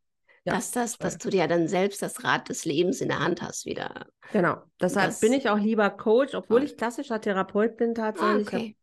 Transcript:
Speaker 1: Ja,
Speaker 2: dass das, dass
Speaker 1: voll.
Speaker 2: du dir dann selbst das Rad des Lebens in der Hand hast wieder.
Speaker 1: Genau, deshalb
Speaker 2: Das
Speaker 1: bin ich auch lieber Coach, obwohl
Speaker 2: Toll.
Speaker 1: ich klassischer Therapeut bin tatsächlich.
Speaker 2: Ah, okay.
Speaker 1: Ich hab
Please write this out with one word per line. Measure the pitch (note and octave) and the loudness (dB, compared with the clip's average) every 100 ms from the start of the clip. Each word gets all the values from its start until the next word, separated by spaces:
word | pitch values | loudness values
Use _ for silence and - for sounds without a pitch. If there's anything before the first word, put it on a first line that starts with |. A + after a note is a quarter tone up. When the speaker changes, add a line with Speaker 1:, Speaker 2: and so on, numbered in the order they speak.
| _ _ _ _ | _ _ _ _
Speaker 1:
Ja, | - | -4
Speaker 2:
dass | A3+ - | -2 -2
das, | B3+ A#3+ - | -4 -4 -4
dass | F3+ - | -6 -6
Speaker 1:
voll. | |
Speaker 2:
du | A3 | -2
dir | F#3+ D#3 | 0 2
dann | E3+ D#3+ | 2 2
selbst | F3+ G3 G3 | 2 0 -2
das | F3 - | -8 -6
Rad | C3 D3 - | -2 -2 -2
des | - E3 | -6 -2
Lebens | C#3+ F3 - | 0 0 0
in | - | -2
der | C#3 | 0
Hand | D#3 - | 0 -2
hast | - - - | -6 -8 -8
wieder. | - - - - _ - | -6 -8 -10 -16 _ -4
Speaker 1:
Genau, | G#3+ E3+ - - _ | 2 2 0 -8 _
deshalb | F#3 G3+ F#3 | -2 0 0
Speaker 2:
Das | - | 2
Speaker 1:
bin | A3 | 2
ich | C4+ B3 | 4 2
auch | G#3 | 2
lieber | G#3 A3 G3+ | 2 2 2
Coach, | G3+ - A3 C4+ | 2 2 4 4
obwohl | F3+ - A3+ | -2 2 2
Speaker 2:
Toll. | C#4+ | 2
Speaker 1:
ich | - | -2
klassischer | A3 A#3+ C#4 A3 | -4 -4 -6 -4
Therapeut | G#3+ F#3+ F#3 G3+ A3+ A3 | 0 0 0 0 0 0
bin | A#3 | -2
tatsächlich. | A#3 A3 A3 G#3+ G#3 G#3 | 0 -4 0 2 2 0
Speaker 2:
Ah, | - | -4
okay. | A3+ | -6
Speaker 1:
Ich | |
hab | - | -10